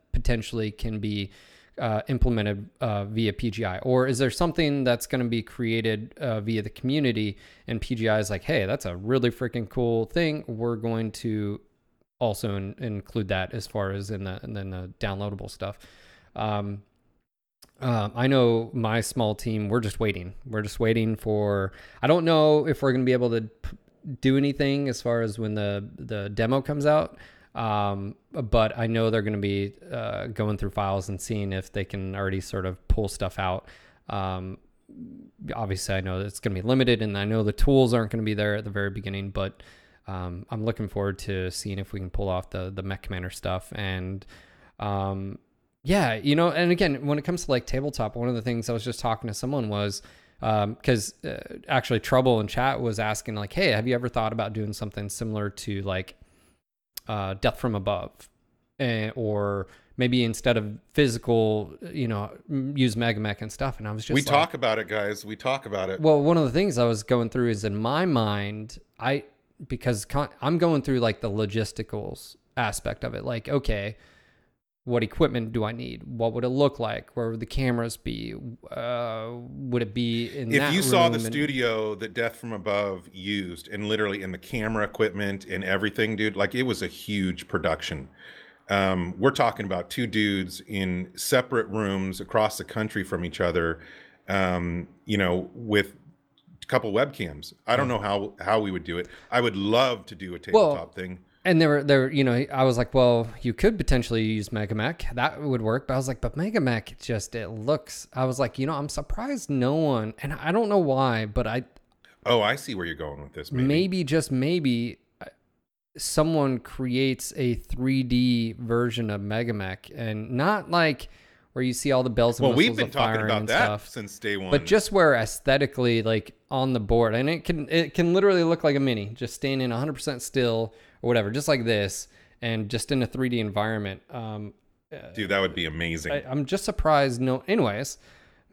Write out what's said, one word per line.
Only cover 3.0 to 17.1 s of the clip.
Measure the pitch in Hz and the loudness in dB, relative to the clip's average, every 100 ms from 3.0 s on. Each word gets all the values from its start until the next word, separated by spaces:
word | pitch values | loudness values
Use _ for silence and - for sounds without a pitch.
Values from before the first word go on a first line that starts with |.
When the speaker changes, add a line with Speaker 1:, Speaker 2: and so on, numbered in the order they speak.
| 101 | -2
Speaker 1:
via | 110 110 | 0 0
P | 98 120 | 0 -4
G | 101 | -2
I? | 101 92 | -4 -2
Or | 131 127 131 | 2 4 4
is | 120 | 2
there | 131 | 2
something | - 175 160 151 143 | 2 0 2 2 2
that's | 127 120 - | 2 2 0
gonna | 135 | -2
be | 120 117 | 0 -2
created, | 110 - 113 113 110 107 113 - | -4 -4 0 2 0 -2 -6 -6
uh, | 135 110 | -4 -2
via | 104 110 | 0 -2
the | 104 | -2
community, | - 131 151 131 107 107 - - - - | -4 0 2 2 2 -2 -4 -16 -16 -8
and | 113 | -6
P | - | -4
G | 117 110 | 0 2
I | 107 | 2
is | 101 | 2
like, | 98 | -4
"Hey, | - 151 95 | 0 0 0
that's | 131 | -2
a | 92 | -4
really | 90 107 131 117 | -6 0 2 2
freaking | - 123 120 104 | 0 -4 -4 -4
cool | 127 117 113 | -2 0 0
thing. | 110 170 165 151 - | 0 0 0 -2 -6
We're | 110 120 117 | -4 -4 -2
going | 117 113 110 | -2 -2 -2
to | - 117 107 104 104 _ _ _ _ _ - | -4 -4 -2 -4 -6 _ _ _ _ _ -2
also | 117 101 110 101 | -2 0 -2 -4
in-, | 95 - | -6 -8
include | 120 104 - 117 98 | -6 -6 -4 -4 -2
that | 95 92 | -2 -2
as | 110 - | -6 -6
far | 110 98 | -4 -2
as | 98 101 | -4 -6
in | 101 | -6
the, | 95 92 | -6 -8
in | 110 | -8
the | 101 95 92 92 - | -8 -8 -8 -10 -6
downloadable | 107 98 104 98 101 | -4 -2 -4 -6 -10
stuff." | - 98 - - - - - _ | -10 -10 -10 -20 -20 -20 -20 _
Um, | - 110 104 101 101 - _ _ | -6 -2 -2 -4 -8 -12 _ _